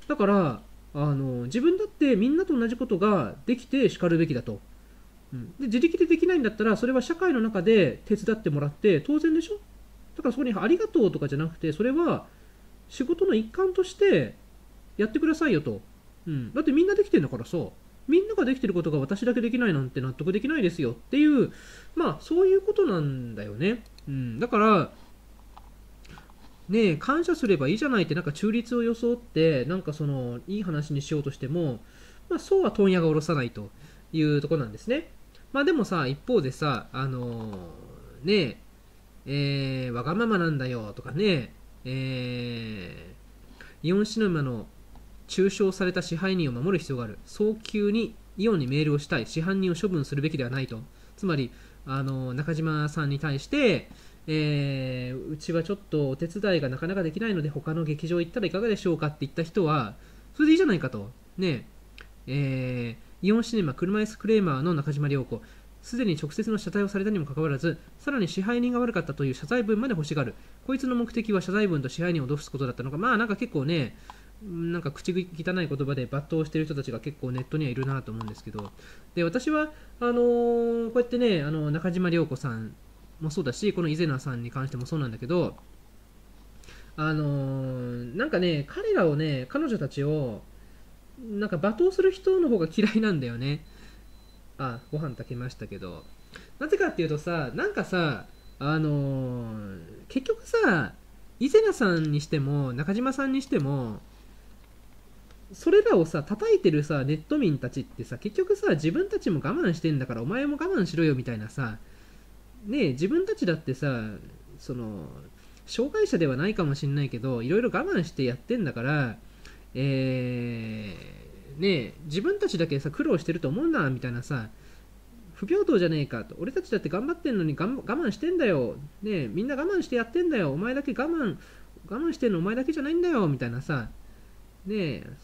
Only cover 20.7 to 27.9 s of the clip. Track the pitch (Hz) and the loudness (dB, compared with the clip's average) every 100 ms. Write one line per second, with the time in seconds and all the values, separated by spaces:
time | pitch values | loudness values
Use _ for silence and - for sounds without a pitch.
20.7 | 170 123 139 - 269 302 277 170 - - | 2 -2 -4 0 4 6 6 4 -2 -18
21.7 | - - 320 285 147 - 330 381 381 403 | -20 -8 -2 -2 -2 0 4 6 6 4
22.7 | 415 349 185 143 131 120 104 104 107 180 | 2 2 2 0 -2 -6 -8 -8 -2 0
23.7 | 240 - - - 135 123 113 233 214 220 | -2 -6 -14 -6 -4 -4 -4 0 4 6
24.7 | 196 127 - - - - - - - - | 6 2 -6 -20 -20 -20 -20 -20 -20 -20
25.7 | - - - - - - - - - - | -20 -20 -20 -20 -20 -20 -20 -20 -16 0
26.7 | 208 208 151 - 302 349 339 220 170 135 | 4 4 4 2 2 2 2 2 2 2
27.7 | 214 294 | 0 2